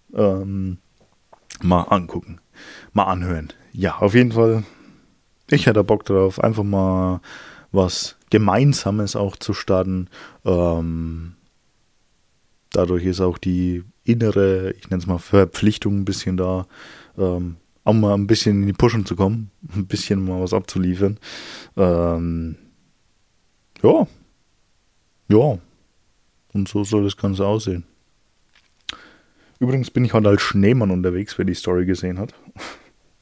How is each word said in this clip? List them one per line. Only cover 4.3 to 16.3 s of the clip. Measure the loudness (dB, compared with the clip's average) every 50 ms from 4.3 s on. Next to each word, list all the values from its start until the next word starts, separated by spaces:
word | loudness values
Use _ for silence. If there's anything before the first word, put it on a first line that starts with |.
Fall, | 4 2 2 2 2 0 -2 -6 -12 -20 -20 -20 -20 _ _ _ _ _ _ _ _ _ _ 0
ich | 0 2 4
hätte | 4 4 4 4
Bock | 2 2 0 0
drauf, | 0 2 2 2 2 0 0
einfach | 0 0 0 0 -2
mal | -2 0 0 0 0 0 0 0 -2 -2 -4 -8 -14 -20 -20 -20 -20 -20 -20 -12 _
was | 0 0 2 2 0 -4 -8 -10 -12 _ _ 2
Gemeinsames | 2 2 4 4 4 4 4 4 2 2 0 -2 -2 -2 -4 -4 -4
auch | -4 -4 -4 -6 -8
zu | -6 -6 -6
starten. | -4 -2 0 2 2 2 0 -2 -4 -6 -8 -12 -20 -20 -20 -20 _ -2
Ähm, | 0 2 2 2 2 0 0 -2 -4 -4 -6 -6 -6 -8 -10 -12 -14 -18 _ _ _ _ _ _ _ _ _ _ _ _ _ _ _ _ _ _ _ _ _ _ _ _ _ _ -4
dadurch | -2 0 0 2 0 0 0
ist | -2 -2 0
auch | 0 -2 -2 -2
die | -2 -2 -2 0 0 -2 -2 -4 -8 -12 -20 _ _
innere, | 0 0 2 2 0 2 2 2 2 2 0 -2 -6
ich | -8 -8 -8 -6
nenn's | -6 -4 -2
mal | -2 -4 -4
Verpflichtung | -2 2 4 4 4 4 2 0 0 0 0 0 -2 -2 -2 -2
ein | -2
bisschen | -4 -4 -4 -4 -4